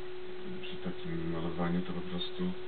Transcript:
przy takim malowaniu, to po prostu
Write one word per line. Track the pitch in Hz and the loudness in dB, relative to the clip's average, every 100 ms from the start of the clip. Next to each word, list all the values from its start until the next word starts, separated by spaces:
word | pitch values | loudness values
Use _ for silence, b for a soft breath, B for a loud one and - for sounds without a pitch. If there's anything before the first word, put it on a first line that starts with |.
| - - - - - - | -4 -4 -4 -4 -4 -2
przy | - - | -4 -2
takim | 175 - 170 165 165 | -2 -2 -2 0 2
malowaniu, | 170 170 170 175 175 | 2 2 2 4 4
to | 180 | 2
po | 180 | 0
prostu | - 180 - - 180 - | 0 0 0 2 2 0